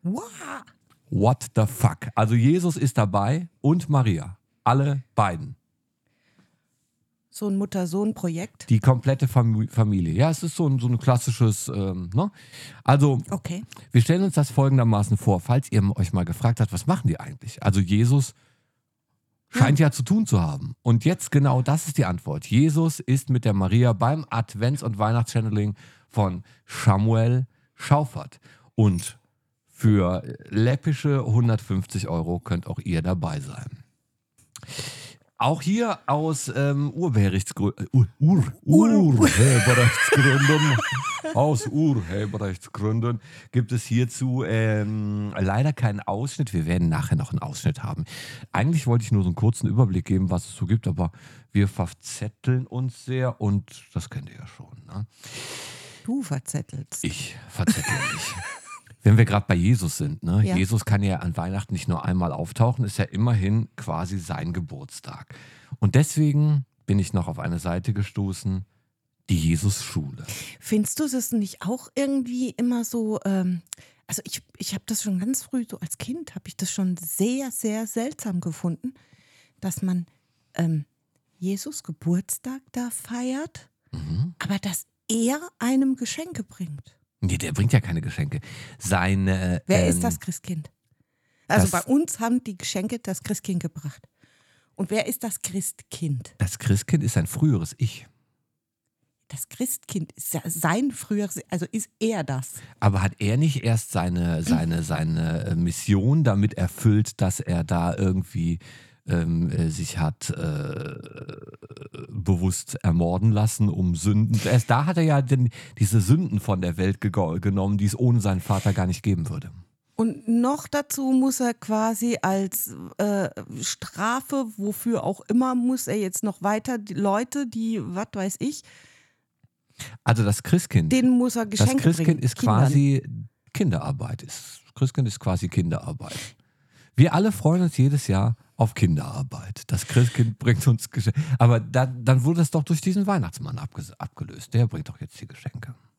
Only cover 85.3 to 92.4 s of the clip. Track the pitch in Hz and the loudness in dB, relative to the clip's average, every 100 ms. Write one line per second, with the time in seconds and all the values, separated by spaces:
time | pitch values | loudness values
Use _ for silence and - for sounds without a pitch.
85.3 | 285 349 _ 233 269 269 262 247 - 330 | 0 -6 _ 0 2 2 0 -4 -8 -10
86.3 | 339 202 - 175 143 - _ _ _ 95 | -10 -12 -10 -12 -12 -16 _ _ _ -2
87.3 | 90 - 76 104 117 - 82 - - 73 | -2 -2 0 2 2 2 -4 -4 -4 -4
88.3 | - - - - - 98 92 92 98 95 | -6 -10 -18 -18 -12 -2 0 2 2 2
89.3 | 95 92 90 - 190 180 170 226 165 - | 0 0 -4 0 2 2 2 -2 -4 -8
90.3 | 175 - 175 147 _ _ _ _ _ _ | -12 -8 -10 -10 _ _ _ _ _ _
91.3 | _ _ 214 190 226 - 269 330 - 233 | _ _ 2 4 0 0 0 0 -4 -2
92.3 | 247 | -2